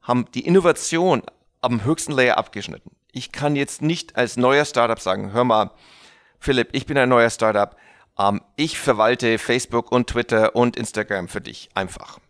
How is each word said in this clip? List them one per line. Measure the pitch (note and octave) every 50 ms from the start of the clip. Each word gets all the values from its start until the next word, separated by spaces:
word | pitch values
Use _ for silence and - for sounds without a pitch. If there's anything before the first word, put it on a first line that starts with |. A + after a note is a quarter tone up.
haben | _ - B2 B2 A2+ - -
die | B2 -
Innovation | - F3 G3 F3 C3+ A#2+ - - - E3 E3 F3 F#3 D#3 A#2 - - _ _ _ _ _ _
am | - B2 A#2+ A2+ G2+
höchsten | C3 D#3+ - - -
Layer | D3 C3 B2+ B2 -
abgeschnitten. | - - - - G#2 - - - - _ - _ _ _ _
Ich | _ B2+ - -
kann | - - D3 D3 D3
jetzt | C#3+ C#3+ C#3 - -
nicht | D3 D3+ E3 - - - _
als | - B2 A2 -
neuer | B2 B2 B2+ C3+ C#3+ D3+
Startup | D3 - B2 A#2 A2+ A2+ -
sagen, | - F#2 F#2 G2+ G2+ G2
hör | G2 A#2+ B2
mal, | B2 A2+ G#2+ G#2 F#2 - _ - - - - - - - _ _ _ _
Philipp, | _ - - C3+ B2+ A#2 - -
ich | C3+ A#2+
bin | - C#3
ein | C#3 B2+ B2
neuer | B2+ A#2+ A#2 A#2
Startup, | - - A#2 A2 G#2 G#2 G2+ - - _ - - - _ _ _ _ -
ähm, | G2 G2+ G2+ G2 _ _ _
ich | - D3+ D#3+ -
verwalte | - - D3 B2+ G#2 A2 A2+ B2+ B2 - A#2 A2+ G#2+
Facebook | - - A#2+ B2 - - - A#2 A#2 -
und | B2 B2 A#2+
Twitter | - - A#2+ A#2 - A2+ A2 A2 A2 -
und | A#2 B2 A#2+ -
Instagram | - A#2 - - A2 G#2 - G#2 F#2+ F2+
für | E2+ - G#2
dich, | - - A#1 - - _ _
einfach. | G2 F#2+ F2+ - - - - - - _